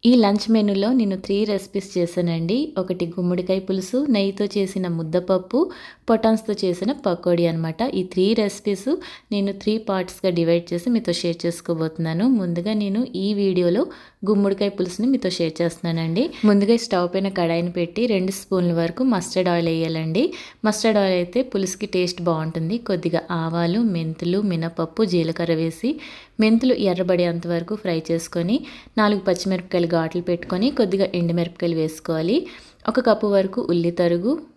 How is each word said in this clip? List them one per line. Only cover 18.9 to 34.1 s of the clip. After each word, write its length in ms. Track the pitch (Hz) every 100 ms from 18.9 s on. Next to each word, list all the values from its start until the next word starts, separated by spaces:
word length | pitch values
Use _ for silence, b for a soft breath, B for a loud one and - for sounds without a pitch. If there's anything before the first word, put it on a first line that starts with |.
| 170 262
మస్టర్డ్ 380 | 202 - 185 185
ఆయిల్ 160 | 170 165
వేయాలండి. 520 | 165 160 160 160 170 320 B B B 214
మస్టర్డ్ 320 | 214 226 214
ఆయిల్ 140 | 196 180
అయితే 220 | 175 240 262
పులుసుకి 360 | 202 190 - 208 185
టేస్ట్ 240 | 175 180 170
బాగుంటుంది. 480 | 160 156 165 160 233 233
కొద్దిగా 340 | 180 165 165 - 170
ఆవాలు, 380 | 160 170 170 202 226 170
మెంతులు, 460 | 160 160 170 190 208
మినపప్పు, 520 | 165 165 170 165 - 214
జీలకర్ర 420 | 175 160 165 170 160
వేసి 300 | 165 160 247 311 B B B -
మెంతులు 340 | 220 226 254 247 196
ఎర్రబడేంత 560 | 180 185 180 175 170 170
వరకు 200 | 170 170 214
ఫ్రై 160 | 190 165 160
చేసుకొని, 460 | 165 170 175 170 269 B B B -
నాలుగు 220 | 208 208 196
పచ్చిమిరపకాయలు 600 | 185 190 185 180 180 170 170
ఘాట్లు 260 | 160 175 175
పెట్టుకొని, 380 | 175 - 185 233 285
కొద్దిగా 300 | 202 190 190 180
ఎండుమిరపకాయలు 580 | 170 170 170 - 175 160
వేసుకోవాలి. 560 | 156 156 - 160 170 277 - B B B -
ఒక 80 | 240 233
కప్పు 200 | 214 208 196
వరకు 240 | 190 190 -
ఉల్లి 200 | 175 170 175
తరుగు 320 | 175